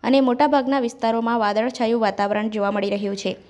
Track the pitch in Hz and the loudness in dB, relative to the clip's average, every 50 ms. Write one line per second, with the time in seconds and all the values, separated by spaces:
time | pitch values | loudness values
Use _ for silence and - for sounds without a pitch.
0 | - 226 254 269 269 254 240 254 285 294 285 285 262 254 269 277 247 233 - - | 0 4 4 4 4 4 2 2 2 2 4 2 2 2 0 0 0 -2 -4 -2
1 | - 226 226 233 233 226 233 240 220 202 208 214 220 247 247 - 233 220 233 233 | -2 0 0 0 0 0 0 0 0 0 0 0 0 -2 -2 -2 -2 0 0 2
2 | 220 202 190 - 208 202 208 208 214 220 214 214 202 202 208 208 196 202 202 202 | 2 0 0 0 -2 0 0 -2 -2 -2 -2 -2 -2 -2 0 -2 -2 -2 -2 -2
3 | 202 202 196 196 - 190 - - - - | -4 -4 -6 -4 -6 -6 -6 -6 -12 -20